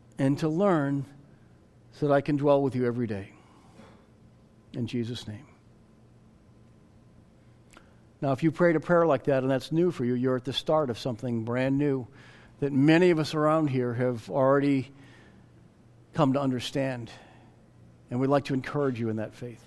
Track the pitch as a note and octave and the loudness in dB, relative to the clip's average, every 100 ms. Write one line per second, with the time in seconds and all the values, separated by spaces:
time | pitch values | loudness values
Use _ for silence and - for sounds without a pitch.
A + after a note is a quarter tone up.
0 | - - C#3 C#3+ D#3 D#3+ G3+ E3 C#3 C#3 | -20 -4 -2 0 -2 0 2 2 0 -2
1 | C3+ - - - - - _ _ - - | -6 -16 -20 -20 -20 -20 _ _ -20 -6
2 | D3 C#3 C#3 C#3+ C#3+ C#3 C#3 B2 B2 A#2+ | 2 2 2 0 4 4 2 0 -2 -2
3 | A#2 G2+ G2 - - - - - - - | -4 -6 -10 -18 -20 -20 -20 -20 -20 -20
4 | _ _ - _ _ _ _ C3+ A#2 B2 | _ _ -20 _ _ _ _ -10 -6 -6
5 | A2+ A#2+ - G#2 - - - - _ _ | -6 -8 -12 -16 -18 -20 -20 -20 _ _
6 | - - - _ _ - - - _ - | -20 -20 -20 _ _ -20 -20 -20 _ -20
7 | - - _ _ - - - - - - | -20 -20 _ _ -20 -20 -20 -20 -20 -20
8 | _ - C#3+ C3+ D#3+ - F3 D#3 - F3 | _ -8 -4 0 0 2 2 2 2 2
9 | E3 C3+ - C3+ C3 C3 - D#3+ F3+ - | 4 2 2 0 0 -2 -2 0 0 0
10 | B2 B2 C3 B2+ C3 A#2+ - D#3 C#3 A2 | -2 0 0 -2 -4 -6 0 0 0 -4
11 | C#3 A2 B2+ A#2 A2+ B2 C3+ C3+ D3 C3+ | -6 -6 -4 -4 -4 -2 0 0 0 -2
12 | A#2 - - - - - C#3+ C3+ D3 D#3+ | -6 -16 -20 -20 -20 -6 -2 2 6 6
13 | F3+ D#3+ C#3+ D#3 D3+ D#3+ D3+ C3 B2 A#2+ | 6 4 0 0 2 2 0 0 -2 -2
14 | B2+ A#2 - C#3 C3 C#3 C#3+ C#3 B2 - | -2 -2 -6 0 4 4 4 0 -2 -12
15 | - - - - - - - _ - - | -20 -20 -20 -20 -20 -20 -20 _ -20 -20
16 | _ - C#3 C3+ C3+ B2+ - C#3 C3+ B2 | _ 0 2 2 -2 -4 -6 -4 -4 -6
17 | A2+ - - - - _ _ _ - - | -12 -18 -20 -20 -20 _ _ _ -20 -20
18 | - B2 C3+ C#3+ - C3+ - D3 C#3 A#2 | -8 -2 2 2 2 -4 -2 -2 -2 -2
19 | A2+ A2 A2 - B2 A2 | -4 -4 -8 -10 -16 -16